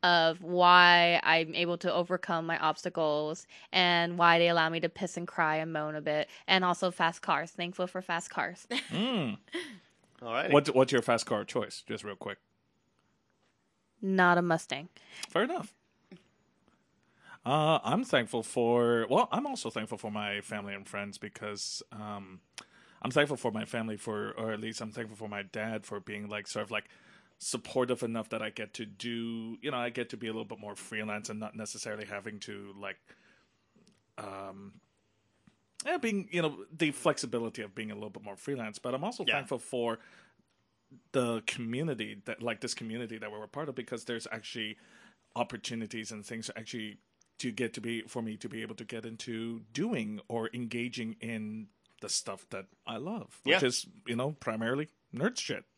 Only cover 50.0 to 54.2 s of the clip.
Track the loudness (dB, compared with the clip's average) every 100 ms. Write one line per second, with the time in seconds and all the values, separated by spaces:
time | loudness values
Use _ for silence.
50 | -4 -8 -6 -4 -4 -6 -6 -4 -6 -6
51 | -8 -8 -8 -6 -6 -8 -12 _ _ _
52 | -4 -4 -4 -10 -10 -12 -12 _ -10 -8
53 | -6 -8 -10 -6 4 6 6 2 -6 -14
54 | -6 -2